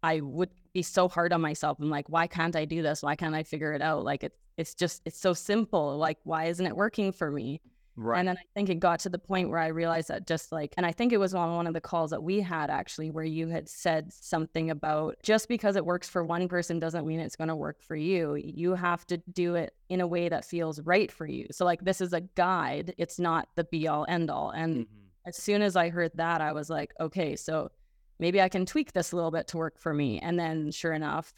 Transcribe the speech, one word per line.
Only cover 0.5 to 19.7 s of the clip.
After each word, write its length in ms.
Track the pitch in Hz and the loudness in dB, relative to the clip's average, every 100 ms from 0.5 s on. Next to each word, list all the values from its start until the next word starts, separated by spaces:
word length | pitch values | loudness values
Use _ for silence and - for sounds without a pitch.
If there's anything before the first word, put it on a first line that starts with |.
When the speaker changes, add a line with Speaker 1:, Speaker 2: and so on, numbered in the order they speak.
| - _ | -2 _
Speaker 1:
be 100 | 185 | -4
so 260 | 170 - 185 | 0 4 4
hard 240 | 180 170 | 4 2
on 80 | 170 | 4
myself. 380 | 160 156 147 143 | 2 0 -2 0
I'm 100 | 151 | 0
like, 180 | 147 143 | -2 0
"Why 180 | 165 170 | 0 0
can't 280 | 175 165 | 0 0
I 100 | 165 | 0
do 180 | 151 160 | -2 0
this? 200 | 156 151 | 0 0
Why 140 | 147 151 | -2 -2
can't 180 | 165 | -2
I 80 | 156 | -2
figure 300 | 156 156 151 | -4 -4 -2
it 100 | 151 | -2
out? 220 | 156 151 | 0 0
Like, 180 | 107 143 | -2 -4
it's, 120 | - _ _ - | -4 _ _ -8
it's 180 | 160 | -8
just, 280 | - 175 - | -2 -2 -2
it's 140 | - - | -12 -2
so 140 | 190 | 0
simple. 640 | 170 - 208 220 190 147 143 | 0 0 0 2 0 0 0
Like, 200 | 156 156 | 0 -2
why 220 | - 160 160 | -4 -2 -2
isn't 180 | 170 180 | 0 -2
it 100 | 139 | 0
working 360 | 208 - 196 | 0 2 -2
for 180 | 185 160 | 0 -4
me?" 300 | 143 117 151 _ _ _ - | -2 -4 -8 _ _ _ -8
Speaker 2:
Right. 200 | 113 117 | 0 2
Speaker 1:
And 100 | 185 | 2
then 80 | 180 | -2
I 80 | - | -6
think 140 | - 202 | -4 0
it 80 | 170 | 4
got 220 | 175 170 | 4 2
to 80 | 190 | -2
the 100 | 175 | -6
point 300 | - 190 180 | -2 0 0
where 100 | 165 | 0
I 100 | 160 | 0
realized 400 | 160 165 165 160 | 0 0 0 -2
that 180 | - 180 | -6 -2
just, 260 | 160 - | -4 -2
like, 220 | 165 147 - | -6 -4 0
and 80 | 175 | -2
I 60 | |
think 200 | 165 240 | 2 2
it 40 | 233 | 4
was 160 | 190 | 4
on 220 | 185 170 170 | 2 0 0
one 100 | 170 | -2
of 60 | |
the 60 | 165 | -4
calls 300 | - 170 160 | -2 -2 0
that 120 | 160 | -2
we 180 | 170 196 | 0 0
had, 300 | 185 165 147 | 0 -2 -2
actually, 400 | 143 - - 160 | -2 -4 -6 -6
where 140 | 160 | -4
you 240 | 160 156 165 | -2 -2 -2
had 200 | 165 156 | -4 -6
said 440 | - 180 160 156 | -4 0 0 -2
something 580 | - - 165 160 165 160 | -14 -4 -2 -2 -2 -2
about, 460 | 151 156 151 156 - | -2 0 0 0 -4
"Just 260 | - 214 220 | 4 4 4
because 280 | 240 214 202 | 0 2 2
it 80 | |
works 240 | 175 180 - | 2 -2 -2
for 140 | 185 | -4
one 240 | 165 170 180 | -2 0 0
person 320 | 175 170 170 | 0 0 -2
doesn't 280 | 160 170 151 | -2 -2 -2
mean 140 | 160 | -4
it's 160 | 160 - | -4 -4
gonna 200 | 160 160 | -4 -4
work 260 | 147 147 | -6 -8
for 140 | _ 156 | _ -4
you. 380 | 156 185 156 | 0 2 2
You 400 | 147 147 - 170 | -2 -6 -2 0
have 320 | 180 180 175 - | 2 2 0 -2
to 100 | 170 170 | -6 -4
do 220 | 180 175 | 0 2
it 200 | 175 160 | 2 -2